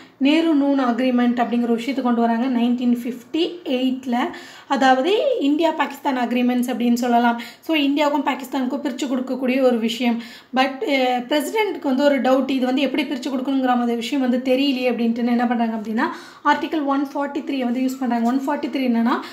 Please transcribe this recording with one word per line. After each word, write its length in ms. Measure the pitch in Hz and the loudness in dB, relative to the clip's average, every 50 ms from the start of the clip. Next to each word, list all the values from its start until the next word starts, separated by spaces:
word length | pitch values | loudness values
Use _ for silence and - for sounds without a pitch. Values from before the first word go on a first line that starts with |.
| - - _ | -18 -14 _
நேரு 380 | - 269 277 302 330 330 330 311 | 0 2 4 4 4 4 4 4
நூன் 240 | 277 277 285 285 277 | 4 4 4 2 2
அக்ரிமெண்ட் 600 | 262 240 226 233 254 254 247 240 247 240 240 240 | 2 0 2 2 2 2 2 4 2 2 2 0
அப்படிங்கிற 300 | 233 208 240 240 240 233 | 0 0 0 0 2 0
ஒரு 60 | 233 | 0
விஷயத்தை 280 | 226 - 277 254 277 262 | 0 0 -4 -4 -2 0
கொண்டு 180 | 247 233 233 | 0 2 2
வராங்க 240 | 233 233 233 226 247 269 | 2 2 2 0 0 0
நைன்டீன் 440 | 247 233 240 247 240 240 254 240 240 | 0 2 2 2 0 2 2 0 0
ஃபிஃப்டி 480 | - - - - - - - - 320 359 - - - - 339 | 0 -2 -8 -8 -10 -12 -6 -2 -2 -2 -2 -4 -8 -6 -4
எயிட்ல. 460 | 262 247 262 262 254 - - 269 233 247 294 349 - - - - - - - | -2 0 0 -2 -2 -4 -4 -2 -2 -2 -2 -2 -6 -10 -16 -18 -20 -16 -8
அதாவது 440 | - 277 247 262 262 262 262 262 349 415 466 605 554 494 427 | -4 0 2 4 4 6 4 4 2 2 2 2 0 0 0
இந்தியா 300 | 285 277 294 302 330 320 | 2 2 2 2 2 2
பாகிஸ்தான் 480 | 320 320 277 - - - - 294 262 254 | 2 0 -2 -4 -4 -6 -4 -2 0 0
அக்ரிமெண்ட்ஸ் 500 | 240 226 240 247 247 247 247 247 240 262 | -2 0 0 0 2 2 2 0 0 -2
அப்படின்னு 240 | 254 214 233 240 240 | -2 0 2 2 2
சொல்லலாம். 440 | 240 254 247 233 233 240 240 233 233 - - - - | 2 2 2 2 4 4 2 0 0 -6 -14 -16 -12
So 140 | - - 320 | -4 -2 0
இந்தியாவுக்கும் 480 | 302 277 277 285 302 302 285 294 294 277 | 0 2 2 2 2 2 2 2 0 0
பாகிஸ்தானுக்கும் 580 | 294 254 262 262 - - 277 254 254 285 247 - | -2 -2 -4 -6 -6 -4 -4 -2 -2 -4 -4 -4
பிரிச்சு 240 | 285 - - 311 | -4 -4 -4 -4
கொடுக்கக்கூடிய 540 | 240 269 254 254 - 254 254 269 247 254 269 | -4 -2 -4 -4 -4 -4 -2 -2 0 0 4
ஒரு 180 | 262 254 240 226 | 4 4 2 2
விஷயம். 380 | 220 220 - - 254 240 233 233 - - - - - - - | 0 -2 -2 0 0 0 0 -2 -6 -12 -18 -20 -14 -4 0
But, 180 | 254 262 277 277 - 440 320 | 0 0 0 -2 -4 -2 0
அஹ், 320 | 277 262 254 254 247 247 247 | 0 2 2 2 0 -2 -2
பிரசிடென்ட்க்கு 640 | - 294 302 - - - 440 427 392 320 - - 285 | 0 0 0 0 -2 -2 -2 -2 -2 -2 -4 -2 -2
வந்து 120 | 262 254 294 | 0 2 4
ஒரு 180 | 285 285 254 | 2 2 2
டவுட், 280 | 226 254 262 277 262 - | 2 2 2 2 2 0
இது 160 | 277 262 254 | 0 0 0
வந்து 160 | 247 262 302 | 0 0 0
எப்படி 220 | 285 254 - 302 302 | 0 0 0 -2 -2
பிரிச்சு 260 | - 302 240 - 294 | -2 -4 -6 -6 -4
கொடுக்கணுங்கிற 460 | 262 262 262 277 269 262 254 247 247 | -4 -4 -2 -2 -2 0 2 2 2
மாதிரி 200 | 240 240 240 233 | 2 2 0 -2
விஷயம் 300 | 233 226 233 294 277 254 | -2 -2 -2 -2 0 0
வந்து 160 | 240 240 254 254 | 2 0 0 2
தெரியலையே 440 | 262 254 269 277 285 262 254 254 247 | 2 2 2 2 0 0 0 0 -2
அப்படின்ட்டு 380 | 226 214 240 233 226 247 233 | 0 0 0 0 0 0 0
என்ன 200 | 247 240 240 247 | 0 2 2 2
பண்றாங்க 280 | 240 247 226 233 226 220 | 0 0 0 0 -2 -2
அப்படின்னா, 320 | 214 208 226 214 233 294 359 - - - - - - - | -6 -6 -4 -2 -2 -2 -2 -4 -10 -16 -20 -14 -4 0
ஆர்டிகல் 400 | 294 294 294 339 302 - 320 277 | 0 0 0 0 -4 -4 -2 -2
ஒன் 200 | 277 277 277 294 | 0 0 -2 -2
ஃபார்ட்டி 380 | 277 - 294 285 277 285 320 - | -4 -4 -4 -4 -4 -4 -6 -6
த்ரீ 160 | - 277 262 247 | -4 -4 -2 -2
வந்து 160 | 240 233 262 | -2 -2 0
யூஸ் 200 | 262 254 254 - | -2 -2 -2 -2
பண்றாங்க. 280 | 269 226 240 233 226 | -2 -2 0 0 0
ஒன் 140 | 233 254 269 | 2 0 0
ஃபார்ட்டி 280 | 269 285 294 - - 262 | -2 -2 -4 -4 -4 -4
த்ரீ 140 | 254 277 262 | -2 -2 0
என்னன்னா, 320 | 254 233 233 226 240 311 - - - | 2 2 2 2 2 0 0 -4 -8